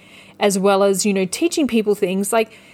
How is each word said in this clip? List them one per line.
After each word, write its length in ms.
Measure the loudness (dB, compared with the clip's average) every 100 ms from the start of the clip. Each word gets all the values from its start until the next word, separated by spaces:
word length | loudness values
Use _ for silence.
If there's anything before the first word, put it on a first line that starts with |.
| -16 -20 -18 -2
as 180 | 0 2
well 240 | 2 2
as, 240 | 2 0 0
you 80 |
know, 120 | 0 -2
teaching 420 | -2 -2 0 0
people 260 | 0 0
things. 380 | 0 -2 -2 -2
Like, 220 | -2 -2 -8 -20